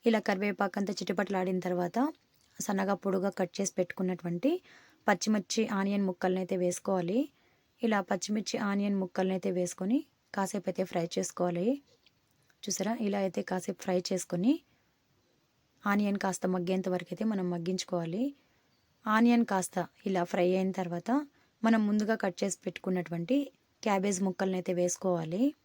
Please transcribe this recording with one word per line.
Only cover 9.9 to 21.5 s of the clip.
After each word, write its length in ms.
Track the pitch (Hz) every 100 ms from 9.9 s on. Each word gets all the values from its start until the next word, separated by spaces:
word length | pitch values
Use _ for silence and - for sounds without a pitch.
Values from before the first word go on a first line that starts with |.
| 262 - _ _
కాసేపు 340 | - 190 202 185
అయితే 140 | 180
ఫ్రై 220 | 190 180 170
చేసుకోవాలి. 600 | - 190 - 180 170 196 285 _ _ _ _ _ _ _ _
చూసారా, 300 | - 190 202 233
ఇలా 180 | 208 202
అయితే 220 | 190 180
కాసేపు 380 | 190 185 - 190
ఫ్రై 140 | - 180
చేసుకొని 520 | 185 185 - 175 208 330 _ _ _ _ _ _ _ _ _ _ _ _
ఆనియన్ 340 | 202 202 208 202
కాస్త 280 | 196 180 190
మగ్గేంత 420 | 185 175 185 190
వరకు 220 | 180 175
అయితే 120 | 175
మనం 220 | 214 208 180
మగ్గించుకోవాలి. 720 | 175 170 185 - 175 165 175 269 285 _ _ _ _ _ _
ఆనియన్ 420 | - 214 233 240 233
కాస్త 300 | 196 180 - 170 _
ఇలా 180 | - 185
ఫ్రై 240 | 175 - 180
అయిన 220 | 185 190
తర్వాత 380 | 190 180 170 170 262 294 _ _